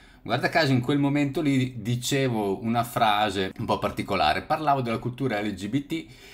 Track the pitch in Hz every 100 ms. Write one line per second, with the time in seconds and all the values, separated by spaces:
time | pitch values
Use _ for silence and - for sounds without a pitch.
0 | - - - 120 - 170 147 127 123 143
1 | 139 143 143 151 147 135 123 120 104 120
2 | - 139 135 113 101 95 110 120 117 120
3 | 110 104 107 98 95 - 113 101 101 -
4 | 101 95 76 87 - 156 151 139 120 110
5 | 120 127 135 104 104 92 101 135 - 165
6 | - - -